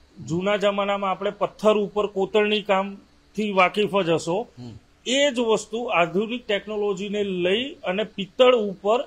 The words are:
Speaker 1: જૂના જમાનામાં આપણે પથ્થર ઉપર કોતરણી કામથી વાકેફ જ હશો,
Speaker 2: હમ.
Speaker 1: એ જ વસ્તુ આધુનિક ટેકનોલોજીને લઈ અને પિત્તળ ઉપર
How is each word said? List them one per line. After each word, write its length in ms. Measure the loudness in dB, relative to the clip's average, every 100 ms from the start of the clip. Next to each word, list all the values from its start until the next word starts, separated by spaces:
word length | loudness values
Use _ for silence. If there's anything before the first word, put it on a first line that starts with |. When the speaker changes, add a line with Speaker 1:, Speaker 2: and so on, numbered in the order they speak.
| _ -16 -6
Speaker 1:
જૂના 300 | -2 0 2
જમાનામાં 540 | 0 0 -2 -2 -2
આપણે 200 | -2 -4
પથ્થર 440 | -4 -6 0 2
ઉપર 320 | 2 0 -2 -4
કોતરણી 560 | -2 0 2 2 0
કામથી 920 | 0 0 0 -8 -20 _ _ -6 -2
વાકેફ 440 | 2 2 2 0 0
જ 120 | 0
હશો, 380 | 0 0 -4 -6 -14
Speaker 2:
હમ. 120 | -16 -18 _ _ -2
Speaker 1:
એ 240 | 2 2
જ 80 | 2
વસ્તુ 460 | 2 0 0 -8
આધુનિક 640 | -2 2 2 0 -2 -6 -4
ટેકનોલોજીને 800 | -4 -4 -4 -4 -4 -4 -4
લઈ 460 | -2 0 0 0 -2
અને 320 | -8 -4 -4
પિત્તળ 520 | -4 -6 -6 4 4 4
ઉપર 480 | 0 -4 0 0